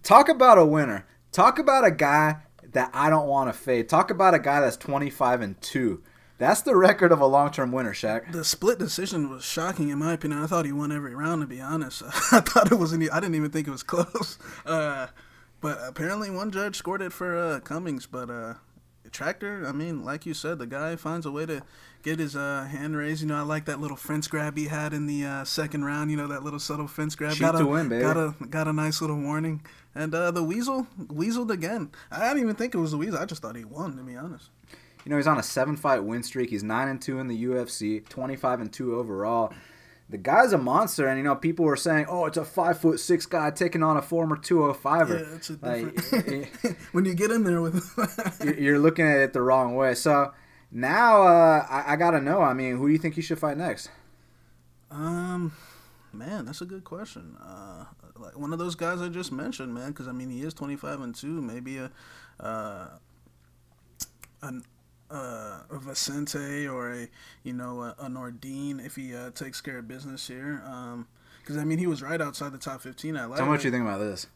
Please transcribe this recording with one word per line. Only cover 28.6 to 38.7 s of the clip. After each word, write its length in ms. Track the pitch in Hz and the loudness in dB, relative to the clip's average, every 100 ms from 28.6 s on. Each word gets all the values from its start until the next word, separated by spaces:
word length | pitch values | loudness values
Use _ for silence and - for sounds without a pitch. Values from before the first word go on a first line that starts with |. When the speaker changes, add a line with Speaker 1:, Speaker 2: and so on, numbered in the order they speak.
| 156 | -2
Speaker 2:
a 60 | |
nice 280 | 151 156 147 | 0 0 -2
little 200 | 160 147 | -2 -2
warning. 420 | 143 151 160 156 - - _ | -2 -2 -2 -4 -10 -20 _
And, 180 | - 156 | -8 -4
uh, 200 | 160 175 | 0 0
the 100 | 175 | 0
Weasel, 460 | 165 202 240 269 247 190 | -2 -2 -2 -2 -4 -10
weaseled 540 | 165 147 196 233 233 | -10 -4 -2 -2 -2
again. 400 | 190 160 226 147 - - | -2 -2 -4 -6 -12 -12
I 160 | - 226 | -2 0
didn't 140 | 285 | 2
even 140 | 233 208 | 0 -2
think 180 | 240 | -4
it 40 | 214 | -2
was 120 | 160 | -2
the 80 | 151 | -2
Weasel. 200 | 180 165 | -4 -4
I 60 | |
just 160 | 175 156 | -6 -8
thought 140 | 113 | -12
he 100 | 117 | -12
won, 320 | 110 139 180 131 | -14 -10 -10 -10
to 60 | |
be 140 | 127 123 | -14 -12
honest. 340 | 160 151 - _ _ - - _ | -12 -14 -20 _ _ -20 -20 _
Speaker 1:
You 60 | - | -4
know, 60 | 147 | 0
he's 100 | 143 | 2
on 100 | 143 | 2
a 60 | |
seven-fight 600 | - - 135 147 147 131 | 0 -2 -2 0 2 2
win 200 | 101 117 | 0 -6
streak. 260 | 120 131 120 | -6 -4 -4
He's 140 | 107 | -4
nine 240 | 107 113 135 | -2 -2 -2
and 100 | 131 | -4
two 200 | - 131 | -6 -6
in 100 | 131 | -4
the 80 | 113 | -4
U 240 | 123 127 | -2 -2
F 80 | 123 | -4
C, 320 | - 107 107 | -6 -4 -4
twenty-five 580 | 107 - 131 139 131 123 | -8 -10 -8 -4 -2 -2
and 100 | 110 | -6